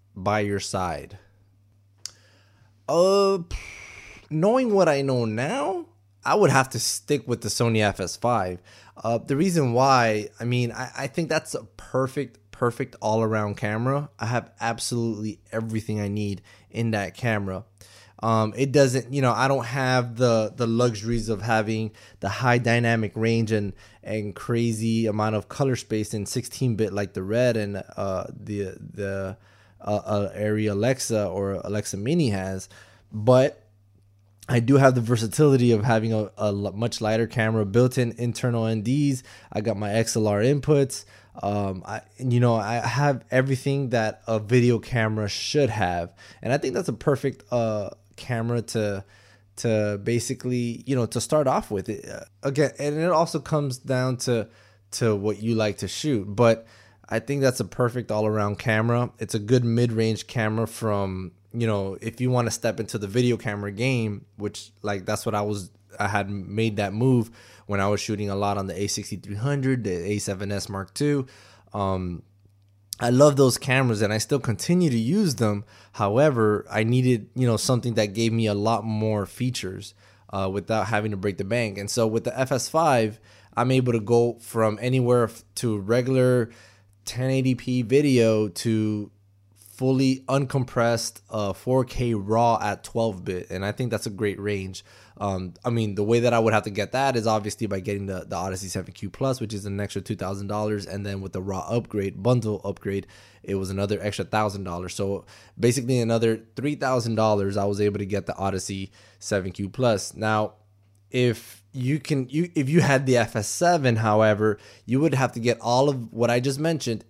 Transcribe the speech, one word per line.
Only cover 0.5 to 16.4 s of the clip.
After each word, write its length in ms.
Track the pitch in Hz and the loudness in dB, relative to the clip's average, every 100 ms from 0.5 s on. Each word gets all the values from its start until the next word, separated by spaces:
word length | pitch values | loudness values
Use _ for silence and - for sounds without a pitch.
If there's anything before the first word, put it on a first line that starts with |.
| 101 | -2
side? 600 | - 98 90 73 - 98 _ _ _ _ _ _ _ _ - - _ _ _ _ _ _ - | -4 -4 -4 -6 -10 -18 _ _ _ _ _ _ _ _ -18 -18 _ _ _ _ _ _ 0
Uh, 500 | 160 185 196 196 196 170 - - - - - - - - | 4 6 6 4 2 -2 -10 -12 -18 -20 -20 -20 -20 -6
knowing 460 | 156 190 254 247 | 0 4 4 4
what 140 | 196 165 | 4 4
I 140 | 139 | 4
know 220 | 139 127 | 2 0
now, 640 | 113 110 143 247 - 370 320 _ _ _ | 0 -2 -2 -2 -2 -4 -8 _ _ _
I 100 | - | 0
would 160 | 185 180 | 4 6
have 200 | 135 131 | 6 2
to 100 | 117 | -2
stick 460 | - - - 147 - | -4 -6 -2 -2 -2
with 120 | 117 | -4
the 80 | 107 | -4
Sony 320 | - 117 110 | 0 2 4
F 200 | 104 95 | 2 0
S 160 | 90 - | -6 -4
five. 440 | 117 117 92 90 _ - - - | 0 0 -2 -6 _ -20 -20 -8
Uh, 220 | 113 117 | -2 -2
the 180 | - 139 | -2 0
reason 360 | 190 170 131 | 2 2 2
why, 580 | 117 135 131 117 107 104 - | 4 6 6 6 2 -4 -8
I 40 | |
mean, 280 | 120 123 120 | -2 0 -2
I, 180 | 113 127 - | -4 -10 -8
I 80 | 135 | -8
think 220 | - 160 | -4 -2
that's 260 | 156 - | -2 -4
a 80 | - - - | -10 -12 -20
perfect, 760 | - 131 131 147 135 - _ | -6 -2 -2 -4 -8 -10 _
perfect 460 | - 120 117 131 - | -2 -2 -2 -8 -6
all-around 560 | 107 110 113 110 104 101 | -2 0 2 0 -2 -4
camera. 540 | 104 107 127 143 143 - | -4 -2 0 -2 -4 -8
I 80 | 123 | -4
have 240 | 120 - - | -4 -4 -6
absolutely 800 | 117 117 - 120 117 104 107 - - | -6 -4 -4 -2 -2 -4 -6 -10 -8
everything 480 | 113 113 110 107 107 | -8 -4 -6 -4 -4
I 80 | 101 | -4
need 340 | 104 104 95 | -4 -4 -6